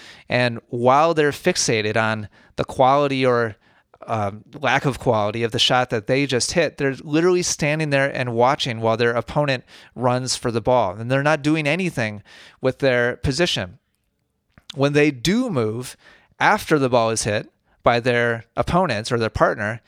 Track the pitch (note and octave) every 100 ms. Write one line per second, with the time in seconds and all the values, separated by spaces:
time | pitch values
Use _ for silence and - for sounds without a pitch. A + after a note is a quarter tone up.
0 | - - - B2 B2 A#2 - A#2+ B2 C#3+
1 | E3 D#3 D3 - F3+ F3+ - A2 G#2+ A2
2 | A2 A2 G#2 _ _ - B2+ - C3 C#3+
3 | C#3+ C3+ B2+ A#2+ A2+ G2+ _ _ _ -
4 | - A2 G2+ G#2+ - C#3 C3 C3+ D3 A2+
5 | C3+ A2 G#2 A2+ A2+ G#2+ - B2+ B2+ A#2
6 | - C3 C#3 B2+ - F#3 D3 - C#3 C3
7 | D#3 D3+ F3+ F3+ E3+ - D3+ D#3 D3+ C#3
8 | C#3 - B2 A#2 B2 D3+ C3+ A2+ A2+ A2+
9 | A#2 A#2 - D3+ D3 B2+ - - - -
10 | B2 B2+ B2+ - B2 A2+ C3 B2+ G2 G2+
11 | A#2 C3+ D3 D#3 D3 D#3+ D3 E3+ F3+ -
12 | G#2+ G#2 - - - - C3 - C3+ B2
13 | A#2+ - D3+ C3 F3 - F#2 - _ _
14 | _ _ _ _ _ _ - C#3 C#3+ D3
15 | D3+ B2+ D#3 A3+ B3+ C#3+ A2 A#2 B2+ -
16 | - - _ - D3+ G3+ - D#3 C3 A#2+
17 | A2+ A2 A2+ G#2+ - _ _ _ C3 A#2+
18 | B2 A#2+ A#2+ A2+ - - - F3 F3 G#2+
19 | A2+ A#2+ A2 - E3 C3+ G#2 A2+